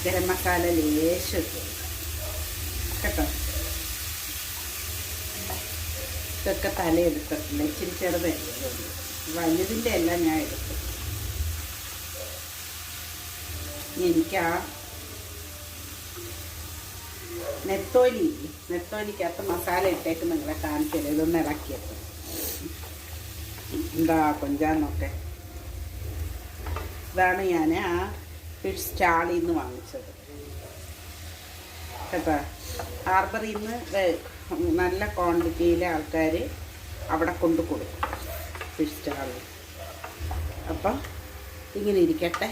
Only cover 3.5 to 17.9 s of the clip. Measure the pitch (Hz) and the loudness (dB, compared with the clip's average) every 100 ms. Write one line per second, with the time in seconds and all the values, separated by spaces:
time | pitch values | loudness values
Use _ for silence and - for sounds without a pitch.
3.5 | - - - - - - - - - - | 0 -2 -2 -4 -4 -4 -4 -6 -6 -6
4.5 | - - - - - - - - - - | -6 -6 -6 -4 -4 -4 -6 -6 -6 -4
5.5 | - - - - - - - - - 202 | -4 -4 -6 -4 -4 -4 -4 -4 -2 0
6.5 | 190 196 190 170 165 175 147 - 151 - | 0 0 2 4 6 6 4 -2 -4 -2
7.5 | 147 151 - 180 - 185 170 165 - - | 0 0 0 -4 0 0 2 2 0 -2
8.5 | - - - - - - - - 160 170 | -4 -4 -4 -6 -6 -8 -8 -4 0 4
9.5 | 165 190 226 233 196 165 175 165 156 143 | 4 4 2 2 4 4 6 4 4 0
10.5 | - - - - - - - - - - | -4 -4 -2 -4 -4 -4 -4 -4 -2 -2
11.5 | - - - - - - - - - - | -2 -6 -8 -8 -8 -8 -8 -6 -8 -10
12.5 | - - - - - - - - - - | -10 -10 -10 -8 -8 -8 -8 -8 -8 -8
13.5 | - - - - - 175 160 160 190 165 | -6 -6 -6 -6 2 6 6 6 4 2
14.5 | 175 - - - - - - - - - | 2 -2 -8 -10 -10 -10 -10 -10 -10 -10
15.5 | - - - - - - - 339 - - | -10 -12 -10 -10 -10 -10 -10 -8 -8 -8
16.5 | - - - - - - - 349 349 - | -8 -10 -10 -10 -10 -10 -10 -8 -6 -4
17.5 | - - 190 - | -4 0 0 4